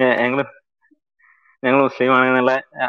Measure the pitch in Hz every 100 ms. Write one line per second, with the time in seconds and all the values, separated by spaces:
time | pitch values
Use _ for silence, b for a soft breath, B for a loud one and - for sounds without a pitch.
0 | 127 120 123 135 135 - _ _ _ _
1 | _ _ b b b b 127 135 135 -
2 | 127 127 127 127 127 131 - -